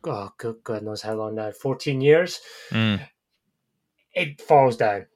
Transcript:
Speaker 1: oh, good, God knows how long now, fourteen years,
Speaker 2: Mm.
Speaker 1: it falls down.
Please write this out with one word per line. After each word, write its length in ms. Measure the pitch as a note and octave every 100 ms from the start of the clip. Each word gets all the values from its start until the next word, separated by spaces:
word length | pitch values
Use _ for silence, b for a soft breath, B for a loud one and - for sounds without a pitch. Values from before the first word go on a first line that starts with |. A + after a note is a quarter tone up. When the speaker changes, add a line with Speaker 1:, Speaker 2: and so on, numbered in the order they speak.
Speaker 1:
oh, 260 | - A2 G2 _
good, 160 | A#2 A2+
God 180 | - G#2+
knows 200 | G#2+ G#2+
how 100 | G#2+
long 200 | A2 G#2+
now, 160 | G#2+ A2
fourteen 500 | - C#3 C3 D3 C3+
years, 400 | C#3 D#3+ F3+ - B B B
Speaker 2:
Mm. 300 | A2 A2 G2 - _ _ _ _ _ _ _ _ _ _
Speaker 1:
it 260 | - E3 C#3+
falls 360 | - D3 C3 A2+
down. 300 | A2 G2+ F#2+